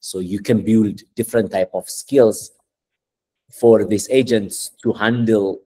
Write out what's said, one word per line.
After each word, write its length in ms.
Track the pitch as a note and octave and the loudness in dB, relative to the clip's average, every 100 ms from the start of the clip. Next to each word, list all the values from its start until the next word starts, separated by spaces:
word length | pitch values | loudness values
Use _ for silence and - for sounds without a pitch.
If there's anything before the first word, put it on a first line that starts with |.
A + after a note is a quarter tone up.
So 200 | - F#2+ | -14 -10
you 200 | F#2 G2+ | -8 -6
can 220 | G2+ A2+ | -2 -2
build 400 | G2 A2 G#2+ F#2+ - | 2 2 2 -4 -12
different 360 | - A2+ A#2 G2 | -10 -4 -2 -2
type 200 | G2 F#2 | -2 -4
of 140 | F#2 - | -6 -10
skills 640 | - - C3+ A2+ G#2+ - _ _ _ _ _ _ _ _ _ _ | -14 -2 4 4 2 -8 _ _ _ _ _ _ _ _ _ _
for 340 | - A#2 A2 | 0 4 4
these 240 | G2 G#2 - | 4 -2 0
agents 640 | C3 A#2+ A2+ G2 - - _ | 0 2 0 -2 -10 -14 _
to 100 | A#2 | -6
handle. 680 | G#2 G#2+ A#2+ A2+ G#2+ G2 F#2 | -2 0 0 2 2 0 -6